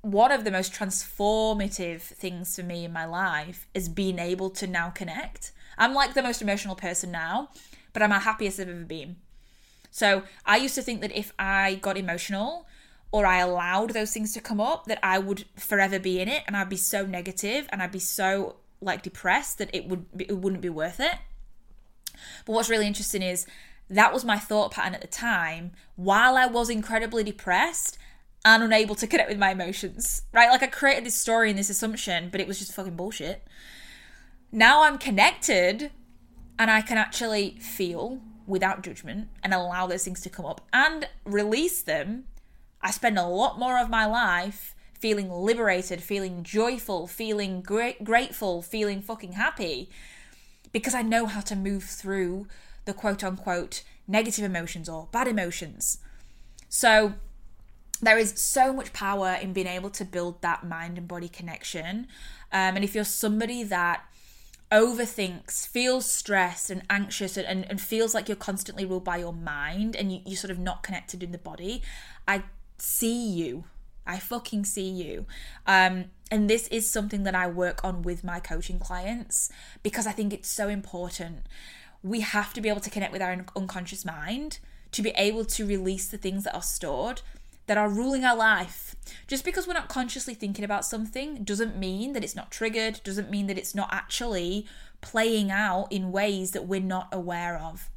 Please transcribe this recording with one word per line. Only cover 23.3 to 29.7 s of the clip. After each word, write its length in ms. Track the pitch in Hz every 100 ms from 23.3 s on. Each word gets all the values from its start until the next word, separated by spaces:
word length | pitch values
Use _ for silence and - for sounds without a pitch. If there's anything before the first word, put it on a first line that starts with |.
| 180 - - - - -
that 240 | 190 220
was 120 | 254
my 140 | 240 208
thought 320 | - 214 208
pattern 240 | - 180
at 60 | 185
the 80 | -
time 640 | - 233 196 165 165 175 - - -
while 400 | 185 202 247 262
I 100 | 254
was 240 | 233 233
incredibly 540 | 220 214 226 226 226
depressed 760 | 214 202 - 180 311 330 - - - - - -
and 180 | 220 220
unable 320 | 226 220 220
to 120 | 208 214
connect 220 | 339 -
with 100 | 208
my 120 | 196
emotions, 720 | 190 175